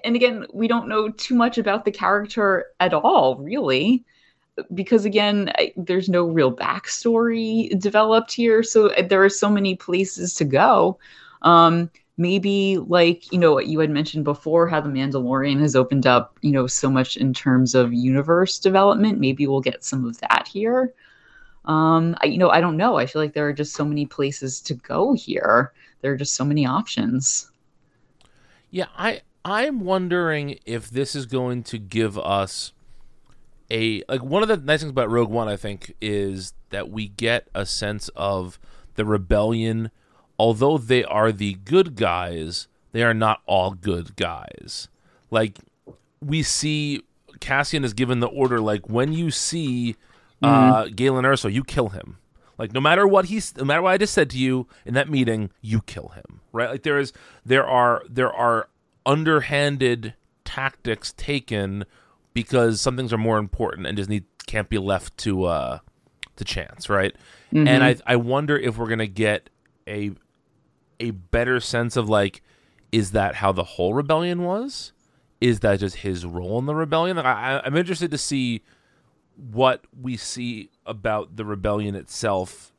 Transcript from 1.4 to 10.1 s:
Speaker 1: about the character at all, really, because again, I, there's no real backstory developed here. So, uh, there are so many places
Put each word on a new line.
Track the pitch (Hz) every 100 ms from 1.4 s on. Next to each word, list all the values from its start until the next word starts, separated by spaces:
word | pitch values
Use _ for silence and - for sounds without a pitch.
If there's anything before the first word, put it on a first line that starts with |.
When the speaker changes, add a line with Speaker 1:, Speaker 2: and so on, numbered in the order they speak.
| 240 240
Speaker 1:
about | 214 208
the | 214
character | 202 185 202 208 - - 190 - -
at | 180
all, | 156 240 339 131 131
really, | 139 262 170 131 185 247 _ _ _ _ _ - -
because | 180 185 226
again, | 208 208 208 208 196 -
I, | - -
there's | 175 180 190
no | 175
real | 170 165 131
backstory | 117 - 190 - - 233 226 233 226 220 220 - 190
developed | 196 214 220 226 226
here. | - 233 220
So, | 226 220 208
uh, | -
there | 185 190
are | 196
so | 196 208
many | 208 196
places | 185 - 185 190